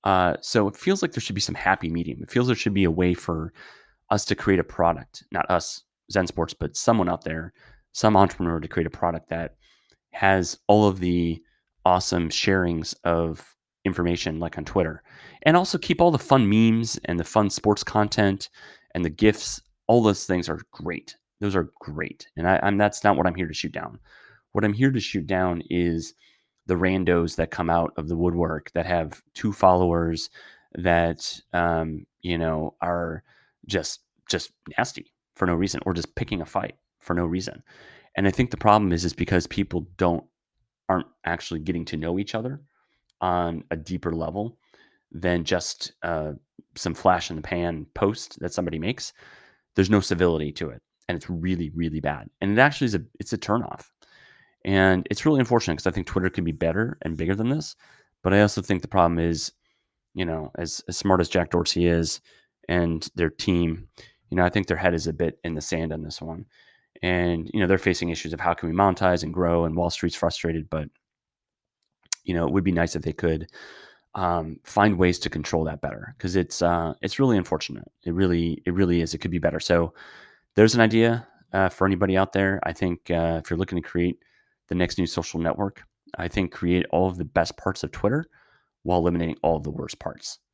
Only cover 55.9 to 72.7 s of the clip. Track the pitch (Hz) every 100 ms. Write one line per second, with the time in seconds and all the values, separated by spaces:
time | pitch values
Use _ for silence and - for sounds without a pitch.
55.9 | 87 87 98 92 - 85 76 82 87 113
56.9 | - 82 78 82 98 117 151 151 - _
57.9 | _ _ _ 92 98 104 - 92 92 -
58.9 | 95 85 85 85 80 - _ _ _ _
59.9 | _ _ 90 87 80 78 - 85 - -
60.9 | 90 101 92 85 95 85 87 82 - 87
61.9 | 85 80 - _ _ _ _ - 87 85
62.9 | 80 - - 82 - - 87 85 80 -
63.9 | _ - _ _ 90 90 104 95 80 92
64.9 | 85 - - 82 - 85 78 - 82 80
65.9 | 78 78 - 80 82 104 _ _ _ _
66.9 | - 90 90 87 85 80 - 92 95 -
67.9 | 85 87 80 80 80 85 87 85 87 98
68.9 | 90 95 87 78 85 87 85 82 82 85
69.9 | - 87 - 85 - 85 80 76 78 73
70.9 | _ _ _ _ _ _ _ _ _ _
71.9 | _ _ - - 87 82 92 92